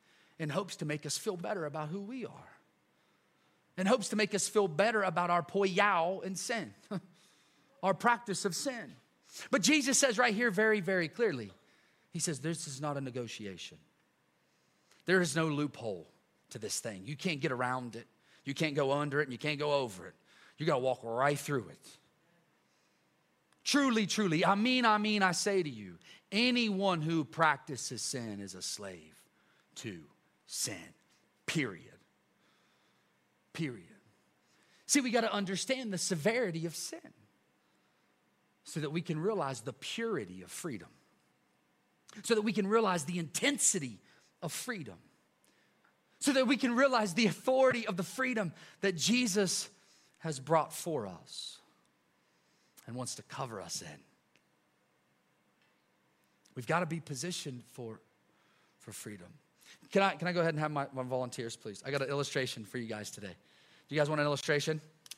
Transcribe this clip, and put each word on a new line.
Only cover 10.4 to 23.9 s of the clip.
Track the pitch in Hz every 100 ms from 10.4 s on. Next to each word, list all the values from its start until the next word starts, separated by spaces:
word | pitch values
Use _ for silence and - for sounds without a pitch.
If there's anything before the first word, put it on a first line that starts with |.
| 240
very, | 185 220 214
very | 175 185 160
clearly, | - 226 135 101 - _ _ _ _ _
he | 170
says, | 175 135
"This | 151 170 -
is | 131
not | 151 139
a |
negotiation. | 135 123 117 - 104 92 - 78 _ _ _ _ _ _ _ _ _ _ _ _ -
There | 185
is | 175
no | 143 160
loophole | 147 147 - 117 92 80 _ _ _ _
to | -
this | 104 -
thing. | 117 98
You | 98 151
can't | 185 147
get | 147
around | 123 127 127 123 113
it. | - _ _ -
You | -
can't | 139 156
go | 143 135
under | 143 147 143
it, |
and | 143
you | 120
can't | 151 147
go | 147
over | 143 127 92 90
it. | - _ - - -
You | 156
gotta | 139
walk | 127 123
right | 117 117 139 143
through | - 139 92
it. | - - - _ _ _ _ _ _ _ _ _ _ _ _ _ _ _ _
Truly, | - 285 269